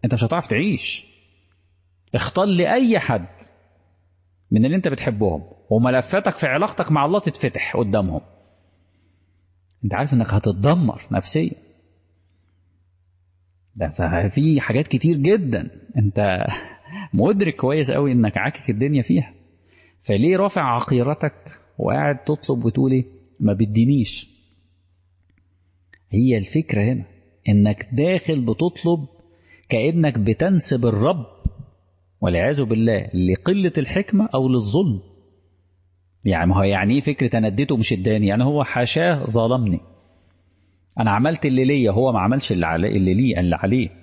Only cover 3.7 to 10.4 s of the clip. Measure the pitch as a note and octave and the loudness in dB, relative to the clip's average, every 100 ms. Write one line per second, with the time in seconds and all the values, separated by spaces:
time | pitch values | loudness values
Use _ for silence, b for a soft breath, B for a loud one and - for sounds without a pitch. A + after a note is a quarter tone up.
3.7 | _ _ _ _ _ _ _ _ A2 B2 | _ _ _ _ _ _ _ _ 2 2
4.7 | F3+ F3+ C3+ - G#2 G#2 D#2 D#2+ - _ | 2 -2 -4 -4 -2 -2 -2 -8 -20 _
5.7 | A2 B2 B2+ B2 F#3+ G3+ E3 D3 C3+ G3+ | 2 2 2 0 -2 -2 -2 -2 0 -2
6.7 | - - D3+ C#3 G3 F3+ - C3 - - | -4 -2 0 2 0 -2 -4 -6 -4 -6
7.7 | - A2 G#2+ F#2+ D2+ - _ _ _ _ | -4 0 0 0 -4 -10 _ _ _ _
8.7 | _ _ _ _ _ _ _ _ _ _ | _ _ _ _ _ _ _ _ _ _
9.7 | _ A2+ F2+ C#3+ C3 A2 G2+ | _ -6 -4 0 0 2 0